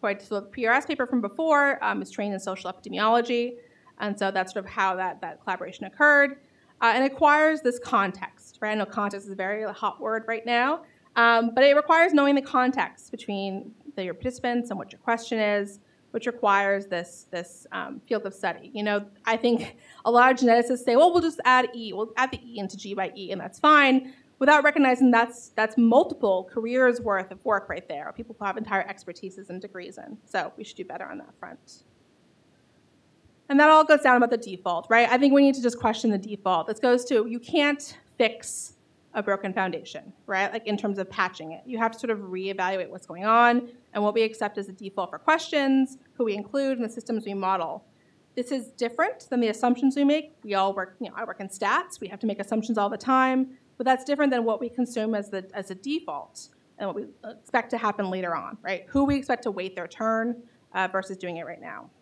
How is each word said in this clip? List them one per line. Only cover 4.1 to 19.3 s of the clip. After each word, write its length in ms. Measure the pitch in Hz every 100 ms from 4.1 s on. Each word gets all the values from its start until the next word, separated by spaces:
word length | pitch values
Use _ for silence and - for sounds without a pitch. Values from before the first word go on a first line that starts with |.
| 202
so 120 | 196
that's 220 | 196 185
sort 120 | 208
of 60 | 190
how 260 | - 190 185
that, 240 | 185 160
that 180 | 170 170
collaboration 440 | - 180 165 - 190
occurred. 460 | - 294 285 285 269 _ _ _ _
Uh, 120 | 233
and 100 | 226
it 80 | 269
requires 480 | 269 302 294 311 311
this 180 | 262 240
context, 800 | - 233 196 185 - _ - _
right? 120 | 214
I 20 |
know 100 | 214
context 420 | 202 214 202 202 202
is 60 |
a 40 | 190
very 280 | 190 214 214
hot 280 | 202 214 185
word 240 | 220 220 220
right 160 | 226
now, 380 | 233 240 254 320 - _ _ -
um, 360 | 233 233 233
but 100 | 226
it 100 | 277
requires 380 | 285 294 330 339
knowing 220 | 294 285
the 80 | 285
context 680 | 269 262 254 262 185 - -
between 640 | 220 - 202 196 190 - - - 247
the, 80 |
your 100 | 180
participants 560 | 170 254 247 247 240 240
and 80 | 196
what 140 | -
your 80 | -
question 380 | - 233 233 226
is, 420 | 208 208 202 202 _ _ _
which 160 | 233 247
requires 600 | 240 208 196 202 196 196
this, 400 | 175 175 - -
this, 360 | 180 175 - -
um, 280 | 190 180 - _
field 180 | 220
of 80 | 208
study. 380 | 196 190 170 -
You 100 | 214
know, 220 | 208 208 208 _
I 100 | -